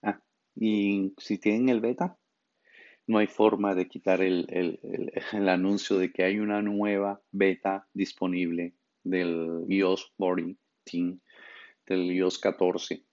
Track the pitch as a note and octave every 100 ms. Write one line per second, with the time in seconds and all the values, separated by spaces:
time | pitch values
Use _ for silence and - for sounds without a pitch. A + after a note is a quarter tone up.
0 | G#2 G2 _ _ _ - A2 G#2+ G2+ G2+
1 | F#2+ F#2+ - G2+ G#2+ G#2+ C3 A#2 A#2 B2+
2 | F3+ - _ _ _ _ _ - - _
3 | - A2 G#2 - G#2+ G2+ G2+ F#2 F#2 -
4 | - F2+ F#2+ F2+ - F2+ F2 - - -
5 | - - - G#2+ G2 F2+ F#2 G2+ - G2
6 | F#2 - F#2 G#2 G#2+ G#2 G#2 G#2 G#2 G2+
7 | G2+ G2+ _ G2 F#2+ F#2 G2 F#2+ _ G2
8 | F#2+ - F#2 F2+ F2 E2+ F2 _ _ _
9 | F2+ F#2 F2 E2+ E2 E2 F2+ F#2+ F#2+ F#2
10 | - _ F#2 F#2 E2+ - _ _ - E2+
11 | F2 F2+ _ - - - - _ _ F#2
12 | F2+ F#2 F#2 - G2 - F2+ F2+ - F2
13 | _